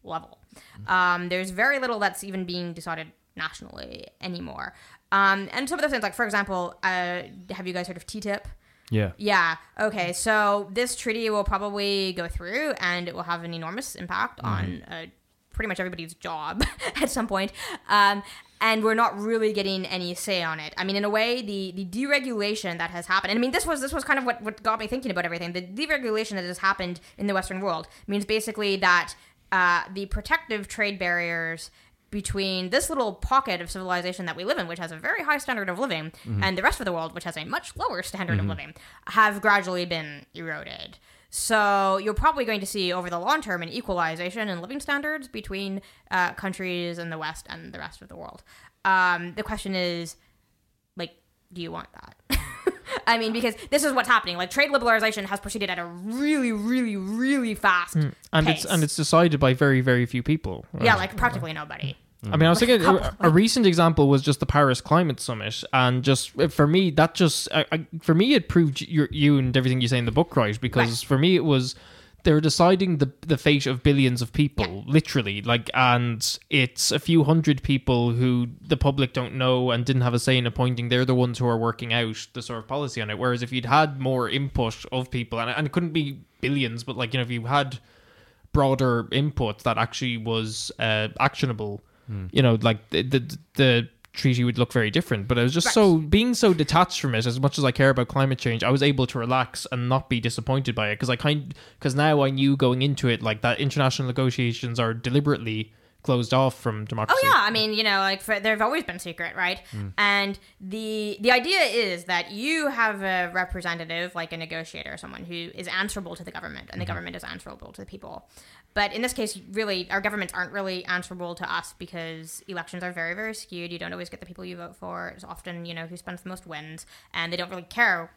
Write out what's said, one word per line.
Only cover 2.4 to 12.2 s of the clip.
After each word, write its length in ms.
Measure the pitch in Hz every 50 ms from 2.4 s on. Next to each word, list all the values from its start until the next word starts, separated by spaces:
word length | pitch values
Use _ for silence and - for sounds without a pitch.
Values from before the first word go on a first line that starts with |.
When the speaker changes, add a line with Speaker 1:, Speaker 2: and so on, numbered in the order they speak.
| 185
Speaker 1:
being 280 | 175 175 180 175 175 170
decided 400 | 170 160 180 165 160 160 160 _ _ _ _ _
nationally 720 | - 160 160 - - - - - - 65 - - - - - _ _
anymore. 540 | - 185 180 175 180 - - - 69 - - - - - - _ _ _ -
Um, 360 | 196 196 196 196 196 196 - -
and 160 | 247 277 262
some 100 | 320 320
of 40 | 294
the 60 | 302
things, 140 | 269 240 208
like, 120 | 202 -
for 100 | - 240
example, 500 | 214 202 208 202 196 196 180 175 175 - - -
uh, 400 | 190 185 180 180 175 175 180 - - 190 196 180 180
have 160 | 196 185 190
you 60 | 180 180
guys 140 | 180 175
heard 100 | 180 185
of 100 | 170 -
T 140 | - - 220
tip? 280 | 196 202 202 208 - - - - _ _ _ _ _ -
Speaker 2:
Yeah. 220 | - 107 104 95 -
Speaker 1:
Yeah. 400 | - 104 104 101 95 170 165 160 - - _ _ -
Okay. 320 | 214 214 214 208 180 175 175
So 560 | - - 220 214 214 208 202 202 208 202 202 190
this 220 | 220 240 247 -
treaty 340 | - - 247 220 226 226 220
will 140 | 214 208 196
probably 680 | - 202 190 202 208 202 202 202 202 202 196 190 190 180
go 160 | 180